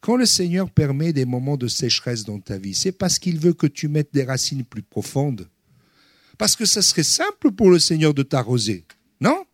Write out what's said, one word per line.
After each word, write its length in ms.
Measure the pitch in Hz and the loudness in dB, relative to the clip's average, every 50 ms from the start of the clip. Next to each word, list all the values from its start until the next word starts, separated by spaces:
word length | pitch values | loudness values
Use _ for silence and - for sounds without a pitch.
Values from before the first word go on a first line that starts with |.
Quand 160 | - - 233 | 0 0 0
le 100 | 247 254 | 2 2
Seigneur 440 | 214 - - 185 175 170 185 190 180 | 2 2 0 0 -2 -2 -2 -2 0
permet 420 | - - 156 139 139 139 156 165 165 | 2 2 2 2 0 -2 -2 -2 0
des 120 | 139 131 | 0 -2
moments 320 | 123 123 123 127 139 147 | -2 -2 -4 -2 -4 -4
de 120 | 143 123 117 | -4 -4 -4
sécheresse 560 | - - - 120 - - - - 123 117 104 | -4 -4 -2 -2 -2 -2 -4 -6 -8 -6 -8
dans 160 | 104 104 101 | -10 -10 -12
ta 180 | 92 - 104 98 | -10 -10 -10 -10
vie, 160 | 95 101 95 | -8 -8 -6
c'est 160 | - - 185 185 | -4 -4 -4 -4
parce 280 | _ 196 180 151 - | _ -2 -2 -2 -2
qu'il 180 | - 185 170 160 | -2 -4 -4 0
veut 160 | 151 175 175 | 2 0 2
que 140 | - - 151 | 2 0 -2
tu 180 | - - - | -2 -2 -6
mettes 260 | 151 147 151 147 - - | -2 -2 -2 -2 -2 -2
des 120 | 143 135 | -4 -2
racines 400 | 123 131 135 - - - 139 123 | -2 -4 -4 -4 -4 -6 -6 -8
plus 180 | - - 107 95 | -8 -10 -14 -14
profondes. 680 | _ _ - 101 - - 139 139 147 131 101 92 - _ _ _ _ _ _ _ _ _ _ _ _ _ _ _ _ _ | _ _ -8 -8 -6 -4 -2 -2 -2 -4 -6 -10 -18 _ _ _ _ _ _ _ _ _ _ _ _ _ _ _ _ _
Parce 200 | _ 214 208 - | _ 0 0 0
que 100 | - 226 | 0 0
ça 160 | 190 - 214 190 | 0 0 2 2
serait 220 | - - - 156 | 0 2 0 0
simple 480 | - - - 320 403 415 _ - 302 196 | 0 0 0 0 -2 -4 _ 0 0 0
pour 180 | 185 226 190 | 6 6 8
le 80 | 180 170 | 8 8
Seigneur 340 | 147 - 170 156 156 156 147 | 6 2 2 2 2 2 2
de 120 | 143 143 | 2 -2
t'arroser, 600 | 139 - 139 120 101 123 123 107 104 107 87 80 _ - _ _ _ _ _ | 0 0 -2 0 0 0 0 0 -2 -4 -6 -8 _ -20 _ _ _ _ _
non ? 260 | 135 202 294 370 370 _ | 0 0 2 0 -4 _